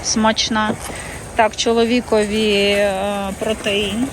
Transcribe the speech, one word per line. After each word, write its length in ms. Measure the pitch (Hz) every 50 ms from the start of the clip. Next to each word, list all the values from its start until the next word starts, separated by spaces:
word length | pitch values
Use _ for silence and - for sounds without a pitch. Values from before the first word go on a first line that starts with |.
| -
смачна. 680 | - - 226 220 220 220 - - - 233 214 214 214 214 - - - - - - - - - - - -
Так, 220 | - 226 214 -
чоловікові, 1040 | - - 240 226 233 233 226 240 247 233 - 226 214 208 202 208 214 220 214 202 202
е, 720 | 202 202 202 202 202 202 190 190 196 202 202 202 196 196 190 -
протеїн. 720 | 220 220 220 220 - 220 202 202 208 202 196 220 254 277